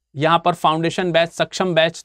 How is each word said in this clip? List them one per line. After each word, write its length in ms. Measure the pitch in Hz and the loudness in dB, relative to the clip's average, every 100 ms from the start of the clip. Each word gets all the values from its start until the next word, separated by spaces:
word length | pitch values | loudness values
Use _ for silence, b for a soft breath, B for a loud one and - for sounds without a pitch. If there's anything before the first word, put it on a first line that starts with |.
| _ 135 | _ -4
यहाँ 260 | 156 170 | 0 2
पर 100 | 175 | 0
फाउंडेशन 580 | 170 160 160 165 180 180 | 0 0 0 -2 -2 0
बैच, 200 | 165 170 | 0 0
सक्षम 420 | - 165 - 190 | -2 -6 -2 -2
बैच 300 | 160 165 - | 2 0 -2